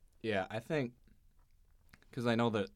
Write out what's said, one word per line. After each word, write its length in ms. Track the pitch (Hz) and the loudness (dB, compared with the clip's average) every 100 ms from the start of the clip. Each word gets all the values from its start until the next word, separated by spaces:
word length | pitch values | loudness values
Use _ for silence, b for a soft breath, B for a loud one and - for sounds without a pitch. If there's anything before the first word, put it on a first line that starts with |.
| - - | -20 -8
Yeah, 240 | 110 101 - | -2 -2 -2
I 80 | 110 | -6
think, 320 | - 156 120 - - - - - - - - - - - - | -2 -2 -2 -6 -20 -20 -20 -20 -20 -20 -20 -20 -20 -20 -12
'cause 140 | - 120 | -4 0
I 80 | |
know 160 | 117 117 | 2 2
that 200 | 107 95 | 0 -2